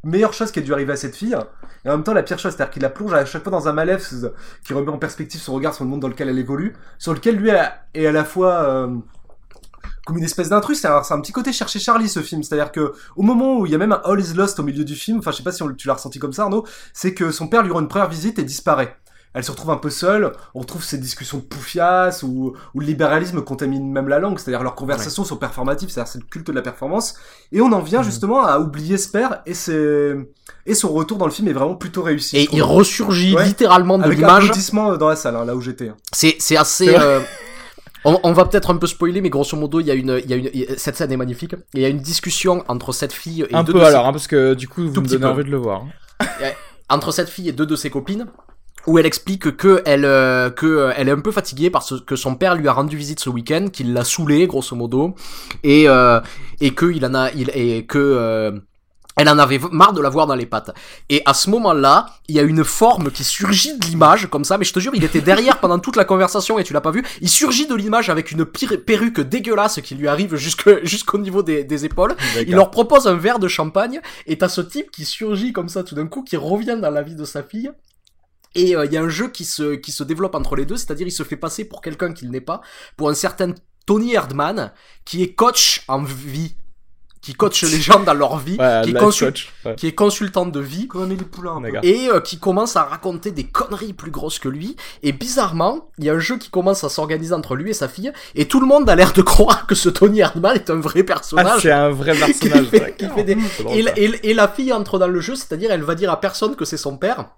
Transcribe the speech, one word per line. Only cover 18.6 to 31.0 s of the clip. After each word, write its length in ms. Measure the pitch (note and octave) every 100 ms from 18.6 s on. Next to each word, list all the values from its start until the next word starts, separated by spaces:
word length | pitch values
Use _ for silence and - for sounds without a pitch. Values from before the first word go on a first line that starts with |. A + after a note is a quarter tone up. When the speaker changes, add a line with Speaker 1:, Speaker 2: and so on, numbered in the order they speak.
| - C#3+ B2 - _ _ _ C3
Speaker 1:
Elle 80 |
se 60 | B2+
retrouve 220 | B2+ D#3+
un 60 | D3
peu 120 | D3+
seule, 420 | - F3 G#3 G3+ - -
on 60 | C3
retrouve 240 | B2+ E3+
ces 160 | - C#3
discussions 400 | B2+ - C3 C#3+
de 40 |
poufias 760 | - C#3+ - F3 F3 F#3 F#3 F3+
où, 320 | C3+ C3 C3 - - C3+
où 40 |
le 60 | D3
libéralisme 560 | C#3+ D3+ D#3 F3+ F3
contamine 500 | - C3+ C#3 C#3 C3+
même 160 | C#3 C3+
la 120 | C#3
langue, 180 | G3 G3
c'est-à-dire 240 | - B2
leurs 140 | B2+ -
conversations 480 | C3+ C#3+ A2 F3
Speaker 2:
Ouais. 60 | G3
Speaker 1:
sont 80 | C#3
performatives, 520 | C3 - C3 C#3+ F#3
c'est-à-dire 220 | - A#2
c'est 80 | B2
le 60 | -
culte 160 | E3 D#3+
de 60 |
la 100 | C3+
performance, 540 | B2 A#2 C3+ F#3+ - - - - _
et 80 | F#3
on 120 | B3
en 80 | G#3
vient 220 | D#3 A3+
Speaker 2:
Mhm. 40 | A3+
Speaker 1:
justement 380 | A#2 G3 C4 G#3+
à 140 | C#3+
oublier 360 | D#3+ D3 D#3 F#3+
ce 100 | -
père 320 | G3+ B3+ - -
et 80 | E3+
ses, 580 | - D#3 D3+ D3 D3 C#3 B2+ _ - - -
et 80 | G#3+
son 180 | G3
retour 240 | D#3